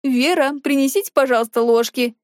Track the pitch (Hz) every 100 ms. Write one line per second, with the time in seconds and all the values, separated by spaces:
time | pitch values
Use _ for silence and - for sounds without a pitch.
0 | 277 247 277 349 269 285 294 277 269 392
1 | 403 - 262 240 226 240 233 233 233 -
2 | 240 -